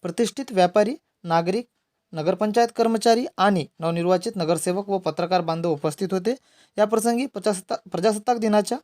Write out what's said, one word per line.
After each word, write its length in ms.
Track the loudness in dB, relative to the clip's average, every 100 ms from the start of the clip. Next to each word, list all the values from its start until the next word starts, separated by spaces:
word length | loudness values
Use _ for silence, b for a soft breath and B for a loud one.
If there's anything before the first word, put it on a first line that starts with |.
प्रतिष्ठित 440 | -8 -2 -2 -2 -6
व्यापारी, 440 | 2 4 4 0 -2 _ _
नागरिक, 420 | 0 0 2 -2 -4 _ _ _ _
नगरपंचायत 560 | -4 -2 0 0 2 0 2
कर्मचारी 500 | 0 2 4 2 2 0
आणि 280 | 2 2 -2 _
नवनिर्वाचित 520 | -4 0 2 2 0 -4
नगरसेवक 540 | 0 0 0 -4 -2
व 80 | -4
पत्रकार 440 | -2 -4 0 0
बांधव 300 | 0 -2 -2
उपस्थित 360 | -2 -2 -4 -4
होते. 240 | -2 -2 -4 b b b -2
या 80 | 2
प्रसंगी 400 | 2 0 -2 -4
प्रजासत्ता-, 640 | -4 -4 -4 -6 -10 -8
प्रजासत्ताक 460 | -2 0 0 -2 0
दिनाच्या 400 | 2 0 0 -6